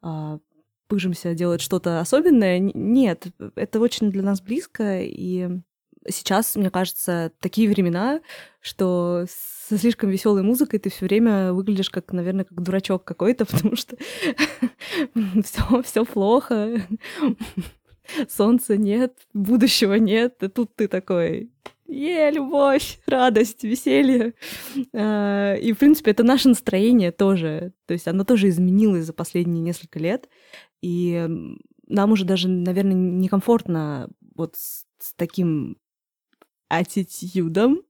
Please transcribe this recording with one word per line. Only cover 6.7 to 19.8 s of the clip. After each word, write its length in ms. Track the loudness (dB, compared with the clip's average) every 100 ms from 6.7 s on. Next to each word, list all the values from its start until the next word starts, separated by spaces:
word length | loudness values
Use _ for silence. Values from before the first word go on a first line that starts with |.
кажется, 600 | 0 -4 -4 -4 -4 -4 _
такие 280 | -6 0 2
времена, 540 | 4 2 0 -2 -4 -6 -20 -20 _
что 680 | -18 -4 -2 0 0 -2 -6
со 480 | -10 -16 -16 -4 0
слишком 320 | 0 0 0
весёлой 320 | 0 2 2
музыкой 360 | 2 2 0 0
ты 80 | -4
всё 160 | -6
время 480 | 0 2 4 2 2
выглядишь 380 | -2 -2 -2 -2
как, 200 | -6 -6
наверное, 320 | -6 -4 -4 -4
как 140 | -6
дурачок 420 | -2 -2 -2 -4
какой-то, 400 | -4 -2 0 2 0
<laughs> 60 | 0 0
потому 60 | -2
что 200 | -8 -14 -14 -6 -4 -2 -4 -2
<laughs> 800 | -6 _ -8 -6 -4 -2 0 0
всё, 380 | -2 -2 0 0
всё 220 | 0 -2 -2
плохо, 720 | 0 2 2 2 -4 -2 -4 -6 -10 -10 -4
<laughs> 1080 | -2 -2 -6 -10 -12 -16 _ _ -14 -8 -8
солнца 480 | 0 2 2 2 0
нет, 340 | 0 0 -2 _ _
будущего 600 | -6 0 4 4 4